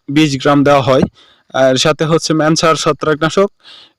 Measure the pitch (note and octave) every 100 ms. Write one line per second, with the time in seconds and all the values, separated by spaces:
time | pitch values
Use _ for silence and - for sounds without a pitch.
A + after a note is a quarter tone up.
0 | - C#3+ D#3 C3+ D3+ C#3+ C#3 C#3+ B2+ C3+
1 | E3+ - _ _ _ C3 C3 C3 D#3+ D3+
2 | D#3 D#3+ - D#3 D3+ D#3+ E3 D#3 E3 D3
3 | D#3 D3 D#3+ - G3 _ - - -